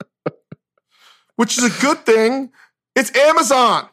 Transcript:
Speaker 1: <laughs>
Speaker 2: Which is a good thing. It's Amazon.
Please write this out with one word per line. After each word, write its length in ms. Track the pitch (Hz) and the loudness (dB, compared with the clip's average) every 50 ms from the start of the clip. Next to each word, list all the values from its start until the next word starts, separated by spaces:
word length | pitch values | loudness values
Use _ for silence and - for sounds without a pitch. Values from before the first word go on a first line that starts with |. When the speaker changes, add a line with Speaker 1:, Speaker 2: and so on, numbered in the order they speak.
| - _ _ _ - | -20 _ _ _ -12
Speaker 1:
<laughs> 1120 | - - _ _ - - _ _ _ _ _ _ _ _ _ _ _ _ _ _ _ _ | -12 -12 _ _ -20 -20 _ _ _ _ _ _ _ _ _ _ _ _ _ _ _ _
Speaker 2:
Which 220 | - 233 220 - | -4 -4 -4 -2
is 60 | 240 247 | -2 -2
a 180 | 226 165 - | -2 -2 -2
good 240 | - 285 320 311 - | -2 -2 -2 -2 0
thing. 460 | - 220 220 220 226 262 269 269 240 _ _ _ _ _ _ _ _ - | 0 2 2 2 0 -2 -4 -8 -10 _ _ _ _ _ _ _ _ -4
It's 200 | 254 254 - - | -4 -4 -2 0
Amazon. 720 | 254 285 311 320 330 294 220 269 254 247 220 180 151 - - | 2 2 2 2 2 0 0 2 2 2 2 0 -2 -4 -8